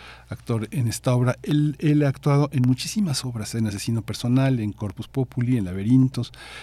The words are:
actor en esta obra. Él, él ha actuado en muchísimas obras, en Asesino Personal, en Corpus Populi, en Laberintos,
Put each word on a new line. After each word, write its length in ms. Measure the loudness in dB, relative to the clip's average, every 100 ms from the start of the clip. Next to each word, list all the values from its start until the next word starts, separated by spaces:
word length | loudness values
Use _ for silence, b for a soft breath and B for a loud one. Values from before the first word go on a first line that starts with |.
| B B B
actor 400 | -12 -6 -6 -4
en 160 | -4 -4
esta 260 | -2 0
obra. 220 | 2 2 -2
Él, 320 | -2 0 0 0
él 240 | 2 4
ha 60 | 2
actuado 400 | 0 2 2 2
en 120 | 2 2
muchísimas 560 | 2 -2 -2 -2 -2 -4
obras, 280 | -6 -6
en 140 | -2 -2
Asesino 340 | -2 -4 -4
Personal, 580 | -4 -4 0 2 2 0
en 140 | -2
Corpus 340 | -4 -8 -8 -8
Populi, 500 | -4 -4 -2 0 0
en 80 | -2
Laberintos, 680 | -2 4 6 6 2 -8 -10 B B